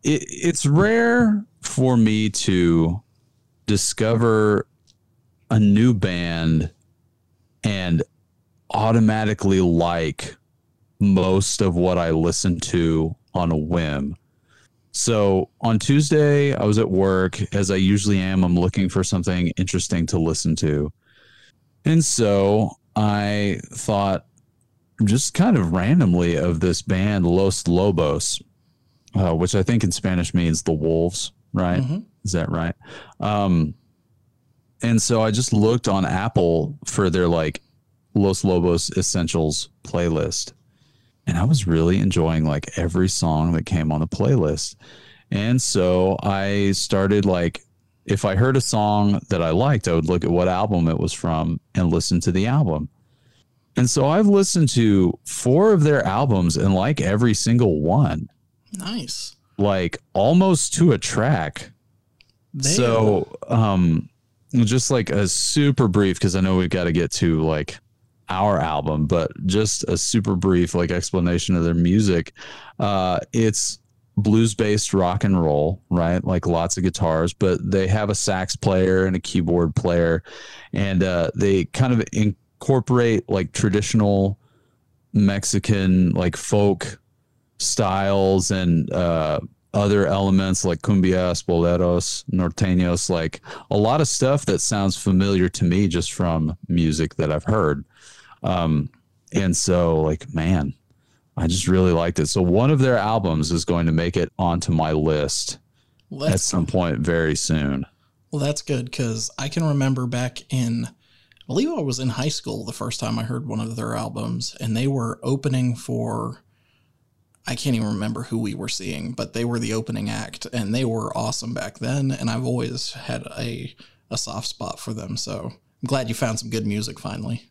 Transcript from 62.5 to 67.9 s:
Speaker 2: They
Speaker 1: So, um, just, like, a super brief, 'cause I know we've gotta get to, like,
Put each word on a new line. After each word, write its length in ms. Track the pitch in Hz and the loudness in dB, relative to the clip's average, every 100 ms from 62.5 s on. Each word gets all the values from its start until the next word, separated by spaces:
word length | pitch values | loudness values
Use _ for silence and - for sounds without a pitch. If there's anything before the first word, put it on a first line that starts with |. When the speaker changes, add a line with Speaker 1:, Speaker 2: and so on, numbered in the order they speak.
Speaker 2:
They 160 | 143 135 | -6 -2
Speaker 1:
So, 640 | - 123 113 110 98 - - - | 2 2 4 4 2 -2 -12 -2
um, 640 | 117 110 95 87 80 - _ _ _ _ | 2 2 4 2 2 -2 _ _ _ _
just, 380 | 127 113 127 - | 0 2 2 2
like, 180 | 131 101 | 0 0
a 160 | 101 98 | 0 0
super 580 | - - - 143 131 120 | 0 0 2 2 4 4
brief, 320 | 95 98 90 | 4 2 2
'cause 160 | 98 92 | 0 0
I 60 | |
know 160 | 95 92 | 2 2
we've 120 | 90 | 0
gotta 220 | 92 87 | 0 0
get 200 | 82 80 | 0 0
to, 280 | - 87 80 | 0 0 2
like, 360 | 78 78 76 - _ | 0 -2 -4 -12 _